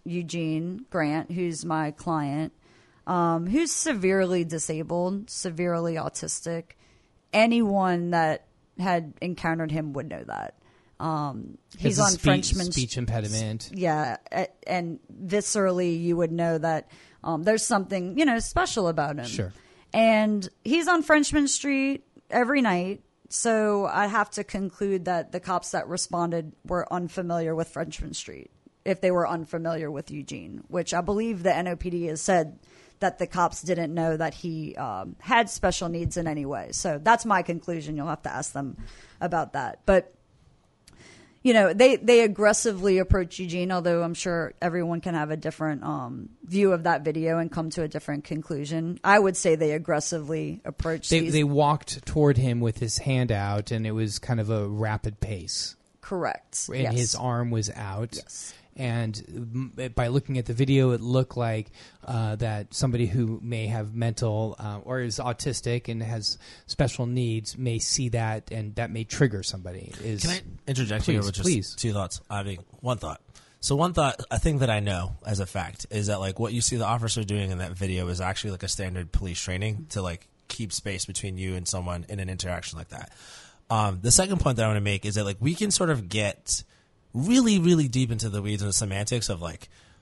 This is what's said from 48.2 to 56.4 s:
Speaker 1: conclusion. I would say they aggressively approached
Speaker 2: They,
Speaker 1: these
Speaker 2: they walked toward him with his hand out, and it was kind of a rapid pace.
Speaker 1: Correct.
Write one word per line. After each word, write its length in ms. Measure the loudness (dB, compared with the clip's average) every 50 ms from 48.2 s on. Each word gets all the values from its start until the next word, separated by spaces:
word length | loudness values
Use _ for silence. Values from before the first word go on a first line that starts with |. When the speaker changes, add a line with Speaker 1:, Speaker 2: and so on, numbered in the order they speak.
| -6
Speaker 1:
conclusion. 720 | -6 -6 -6 -6 -6 -6 -6 -4 -4 -4 -4 -2 -4 -6 0 4
I 140 | 6 6 8
would 180 | 6 4 2
say 200 | 2 2 4 4
they 160 | 4 4 2
aggressively 920 | 0 0 0 0 0 0 0 -2 -4 -6 -4 -4 -4 -4 -4 -6 -8 -8 -10
approached 460 | -10 -8 -4 -2 -2 -2 -2 0 2
Speaker 2:
They, 120 | 2 4
Speaker 1:
these 120 | 4 4 4
Speaker 2:
they 100 | 4 4
walked 640 | 4 4 4 4 4 4 2 -2 -6 -10 -10 -8
toward 320 | -2 2 4 6 6 6 6
him 220 | 4 2 2 2
with 180 | 2 0 0 0
his 220 | -2 -2 -2 -2
hand 320 | 0 0 2 2 2 2
out, 400 | 2 0 0 0 0 -2 -2 -2
and 160 | -4 -2 -2 -2
it 40 |
was 280 | -2 -2 -2 -2 -4 -6
kind 200 | -4 -2 -2 0
of 120 | 0 0
a 160 | 0 0 0 -2
rapid 520 | -2 -2 -2 -2 -2 -2 -4 -6 -4 -4
pace. 560 | -4 -4 -4 -6 -6 -6 -6 -6 -6 -8 -10 -14 _ _ _ _
Speaker 1:
Correct. 680 | -12 -8 -4 -4 -2 -2 -4 -6